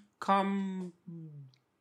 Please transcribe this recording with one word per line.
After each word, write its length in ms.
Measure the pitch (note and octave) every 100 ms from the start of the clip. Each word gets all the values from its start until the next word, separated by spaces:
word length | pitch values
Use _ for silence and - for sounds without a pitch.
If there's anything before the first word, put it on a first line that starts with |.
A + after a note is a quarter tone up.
| - -
cam 760 | - G3 G3 G3 G3 F#3+ F3+ - - E3 D#3+ D3 C3+ _ _ _